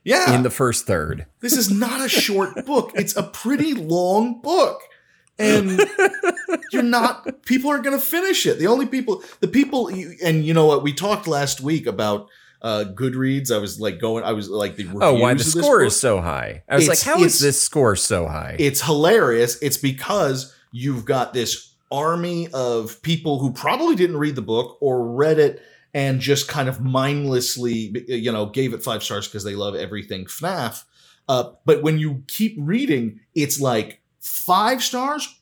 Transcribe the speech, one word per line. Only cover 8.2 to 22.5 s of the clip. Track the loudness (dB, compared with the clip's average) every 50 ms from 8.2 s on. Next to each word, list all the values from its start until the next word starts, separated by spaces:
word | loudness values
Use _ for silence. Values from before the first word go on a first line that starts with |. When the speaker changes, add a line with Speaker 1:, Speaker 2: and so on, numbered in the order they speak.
| 0 0 0 2 2
Speaker 1:
it. | 0 0 2
The | 2 2
only | 2 2 0
people, | -2 -2 -2 -2 -2 -4 -4 -6 -14 -6 -4
the | -4 2
people, | 2 2 2 2 0 -2 -2 -2
you, | -4 -8 -10 -12 -10 -4 0
and | 2 2 2 2
you | 2 4
know | 6 6
what? | 6 6 6 2
We | 0 -2
talked | -2 -2 -2 -2 -2 -2 -2
last | -2 0 0 -2 -4 -4
week | -2 -2 -2 -2 -2 -4
about, | -2 -2 0 0 0 -2 -4 -10 _ -20 -20 _ _ _
uh, | -6 -4 -4 -4 -4 -6 -6
Goodreads. | -4 -4 -4 -2 -2 -2 -2 -2 -2 -2 0
I | -2 -2
was, | -2 -4 -6 -6
like, | -6 -6 -4 -4
going, | -2 -2 -2 -2 -2
I | -2 -4
was, | -4 -4 -4
like, | -4 -2 -2 -4 -4
the | -8 -10 -10 -2 2
Speaker 2:
Oh, | 4 4 6
why | 6 4 4 2
the | 2
Speaker 1:
reviews | 0 0
of | 2
this | 2 4
Speaker 2:
score | 6 6 6
Speaker 1:
book. | 6 4
Speaker 2:
is | 2 2
so | 2 2 2 2
high. | 0 -2 -2 -4 -6 -8 -10 -14 -6 -2
I | 0
was | 2 2 4
Speaker 1:
It's, | 2 2 2
Speaker 2:
like, | 2 4
"How | 4 4
is | 4 4
Speaker 1:
it's, | 2
Speaker 2:
this | 2 2 2 0
score | -2 0 0 2 2 2 2
so | 2 0 0 0 -2 -2 -2
high?" | -6 -8 -8 -8 -2 0
Speaker 1:
it's | 0 0 2 0
hilarious. | 0 0 2 4 4 6 6 6 4 4 4 4 2 2 0 -2
It's | -2 -2 -2 0
because | -2 -2 -2 -2 -4 -2 0 0 0 0 0 -2 -6 -10 -16 _ _ _ -12
you've | -6 -4 -4 -4 -4 -2
got | -2 -2 0 -2 -2 -2
this | -4 -2 -2 -4 -6 -10 -16 _ _ _ _
army | -4 -2 -2 0 -2 -2 -2 -4 -4 -4 -6 -4